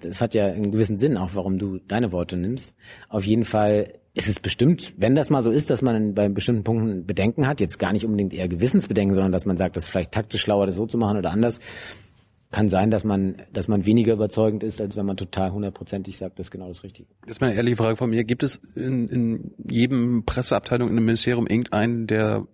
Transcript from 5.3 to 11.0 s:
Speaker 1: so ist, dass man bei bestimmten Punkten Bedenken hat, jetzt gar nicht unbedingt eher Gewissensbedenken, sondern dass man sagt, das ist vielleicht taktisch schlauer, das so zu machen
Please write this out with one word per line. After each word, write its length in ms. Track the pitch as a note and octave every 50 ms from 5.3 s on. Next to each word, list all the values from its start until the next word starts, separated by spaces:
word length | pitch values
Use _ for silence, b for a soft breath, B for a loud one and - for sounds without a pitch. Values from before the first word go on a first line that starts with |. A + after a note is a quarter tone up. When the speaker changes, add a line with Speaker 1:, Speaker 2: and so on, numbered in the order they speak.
| D3+ C3+ A2
Speaker 1:
so 80 | A#2
ist, 180 | A2+ D3 D3 -
dass 140 | C3+ A2+ C3
man 320 | B2+ A2+ G#2+ G#2+ G#2 F#2+
bei 120 | G#2 G#2
bestimmten 360 | G2+ G2 G#2 - - A#2+ A2 G2
Punkten 420 | A2+ A#2 A2+ A2 A2+ G2+ F#2 E2
Bedenken 400 | G2 F#2+ F#2 F#2+ A2+ - - C#3
hat, 140 | C3 D3 -
jetzt 180 | G2+ E2 -
gar 160 | - G2 F#2 G#2
nicht 100 | G2+ A2
unbedingt 300 | A2+ G#2+ G2+ G2+ F#2 -
eher 140 | D#2+ F#2
Gewissensbedenken, 680 | F2 F2+ E2+ G#2+ B2+ - F#2+ - - G#2 G#2+ G2+ G2 G2
sondern 180 | F#2+ F#2+ F#2+
dass 140 | F#2 F2+ -
man 120 | G2+ F#2
sagt, 200 | E2+ F#2+ F2 -
das 60 | F2+ E2
ist 60 | -
vielleicht 220 | - F#2+ F2 -
taktisch 300 | - A2 A2 - - G#2
schlauer, 240 | - G#2+ G#2 G2+ G2
das 80 | F#2+ F2
so 140 | F#2 A2+
zu 100 | A2 -
machen 220 | A#2+